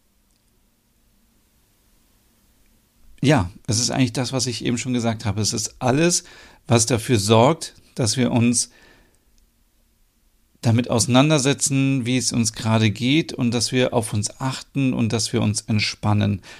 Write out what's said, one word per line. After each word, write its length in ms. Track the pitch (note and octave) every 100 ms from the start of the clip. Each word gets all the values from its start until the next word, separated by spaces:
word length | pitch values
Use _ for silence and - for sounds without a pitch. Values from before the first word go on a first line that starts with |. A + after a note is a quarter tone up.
| _ _ _ _ _ _ _ _ _ _ _ _ _ _ _ _ _ _ _ _ _ _ _ _ _ _ _ _ _ _ - -
ja, 280 | D3 D3 F2 - -
es 140 | G#2+
ist 100 | A#2+
eigentlich 220 | A#2+ C3
das, 200 | C#3+ A#2+
was 140 | C3 B2
ich 180 | A2+
eben 140 | B2+ A#2+
schon 140 | B2+
gesagt 320 | B2 A2+ A2+
habe. 160 | A2+ G2
Es 120 | G#2
ist 240 | A#2 - -
alles, 460 | B2 C3+ E3+ E3+ - - - - -
was 200 | A#2 A2+
dafür 320 | A#2+ - A#2
sorgt, 560 | G2 A2+ B2 D#3+ - - _
dass 220 | - A2+ C3
wir 140 | A#2+
uns 400 | A#2+ A#2+ A#2+ - _ - _ _ _ _ _ _ _ _ _ _ _ _ _ _ _ _ _
damit 300 | A#2+ A2+ A#2+
auseinandersetzen, 1160 | A#2+ - B2 D3+ D#3 C3 C#3 - C3+ C3+ C3+ A#2
wie 100 | B2+
es 160 | A#2
uns 200 | B2 A2
gerade 380 | - A2+ A2 A2
geht 420 | F#2+ A#2+ D3+ D#3+
und 200 | - B2
dass 200 | A#2+ -
wir 200 | B2+ B2+
auf 200 | A#2+ A2+
uns 280 | G#2+ G#2+ -
achten 520 | C3 B2+ - C#3 C3+
und 200 | B2 A2+
dass 200 | A#2 -
wir 100 | A#2
uns 200 | A2 G2+
entspannen. 800 | - G#2+ - - A2 G#2 G#2 G2+ -